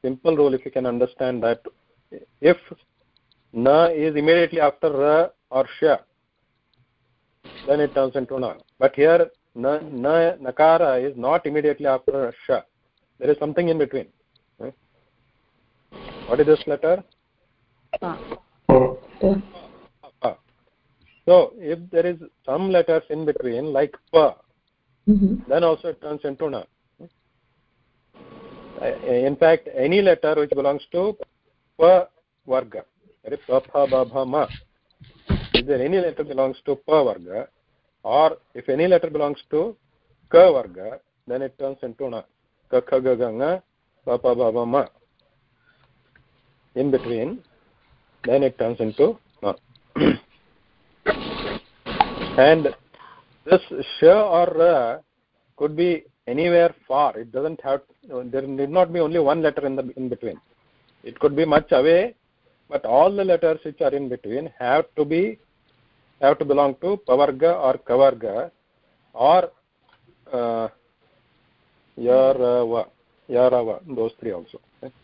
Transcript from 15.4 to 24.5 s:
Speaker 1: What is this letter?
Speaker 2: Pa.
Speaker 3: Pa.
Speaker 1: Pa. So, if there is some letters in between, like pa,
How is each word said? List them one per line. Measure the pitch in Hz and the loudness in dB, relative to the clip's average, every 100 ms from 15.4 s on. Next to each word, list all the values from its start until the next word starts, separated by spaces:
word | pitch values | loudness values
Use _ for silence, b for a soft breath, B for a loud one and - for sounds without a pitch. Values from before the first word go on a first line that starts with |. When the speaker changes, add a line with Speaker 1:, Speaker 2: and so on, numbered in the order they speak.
| _ _ _ _ _ - - - - | _ _ _ _ _ -20 -20 -18 -8
Speaker 1:
What | 123 | -2
is | 147 | 2
this | 156 - | 2 0
letter? | 143 160 185 - _ _ _ _ _ _ _ _ - | -4 -2 -2 -6 _ _ _ _ _ _ _ _ -10
Speaker 2:
Pa. | 175 160 - - _ _ - | -10 -12 -14 -16 _ _ 2
Speaker 3:
Pa. | 131 127 - - - 190 196 - - - - _ _ - _ | 2 2 -6 -18 -4 -2 -2 -6 -20 -20 -20 _ _ -20 _
Speaker 1:
Pa. | 120 - _ _ _ _ _ _ _ _ - | -8 -8 _ _ _ _ _ _ _ _ 6
So, | 180 139 233 | 6 6 -2
if | 165 170 175 | -8 -8 -4
there | 170 175 | -2 -2
is | 170 160 _ - | -4 -14 _ -8
some | 143 190 | -4 0
letters | 180 165 160 160 | 0 2 -2 -2
in | 156 | -6
between, | 156 151 127 117 156 | -4 -4 -4 -6 -4
like | 135 147 - _ | -2 -2 -6 _
pa, | 160 147 - _ | 2 2 -2 _